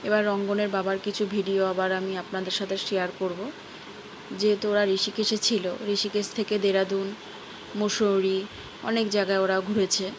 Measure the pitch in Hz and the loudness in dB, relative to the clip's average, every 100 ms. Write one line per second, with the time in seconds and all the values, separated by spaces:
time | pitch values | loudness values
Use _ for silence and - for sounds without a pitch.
0 | - 214 208 202 202 202 208 196 190 190 | 4 2 4 0 0 0 2 0 0 -2
1 | 208 202 202 208 190 196 190 185 185 185 | -2 -2 0 0 0 2 2 2 2 0
2 | 190 190 180 190 185 - 196 196 - 196 | -2 -4 -4 -4 -2 -2 -2 -4 0 0
3 | 180 185 190 175 220 - - - - - | -2 -2 -4 -4 -8 -10 -14 -16 -16 -16
4 | - - - 190 208 208 208 208 202 190 | -16 -16 -12 0 2 2 2 4 4 2
5 | - 196 214 214 - 226 180 175 208 202 | 0 0 0 2 2 2 0 -4 -2 0
6 | 208 208 202 - 208 208 196 190 190 196 | 0 -2 -2 -4 0 2 4 4 2 0
7 | 196 208 - - - - - 202 208 - | -2 -6 -12 -14 -14 -14 -10 -2 0 2
8 | 208 196 190 190 202 - - - - 226 | 4 4 4 2 -2 -10 -14 -8 -2 0
9 | 214 208 190 196 190 190 190 208 190 - | 2 2 2 4 4 2 2 2 2 2
10 | 190 | -2